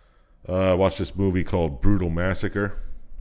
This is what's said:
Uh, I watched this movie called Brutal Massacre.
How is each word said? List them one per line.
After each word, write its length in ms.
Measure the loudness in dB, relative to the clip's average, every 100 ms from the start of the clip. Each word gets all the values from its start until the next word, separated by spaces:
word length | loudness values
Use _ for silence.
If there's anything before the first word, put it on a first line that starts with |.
| _ _ _ _ -4
Uh, 220 | 0 2
I 20 |
watched 240 | 4 2 0
this 180 | -6 0
movie 280 | 0 0
called 380 | 0 0 -2 4
Brutal 260 | 4 4 2
Massacre. 640 | 0 -2 -2 -2 -2 -4 -4 -8 -10 -10 -8